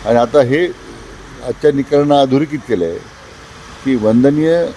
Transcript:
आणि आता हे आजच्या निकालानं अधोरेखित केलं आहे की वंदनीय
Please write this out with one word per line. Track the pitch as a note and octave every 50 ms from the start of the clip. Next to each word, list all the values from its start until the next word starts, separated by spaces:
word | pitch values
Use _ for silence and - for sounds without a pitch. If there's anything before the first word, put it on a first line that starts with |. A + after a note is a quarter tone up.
| -
आणि | G#2+ A#2+ A#2+
आता | A#2+ A2+ C3 D3
हे | C3 A#2+ C#3 D#3+ F3+ E3+ - - - - - - - - - - - - - - A#2+
आजच्या | B2+ A#2 - - D3+
निकालानं | C#3+ C#3 C3 - D3 C#3+ C#3+ D3 C#3+
अधोरेखित | C#3+ C#3 C3 B2+ C#3 D#3+ C#3 D3+ C3+
केलं | - - A2+ F2+ E2+
आहे | E2 E2+ - - - - - - - - - - - - - - - - - -
की | C3+ C3
वंदनीय | A#2 G#2+ G#2+ A2 A#2+ B2+ C#3 C#3+ D3+ D#3 D#3+ E3 E3+ E3+ - -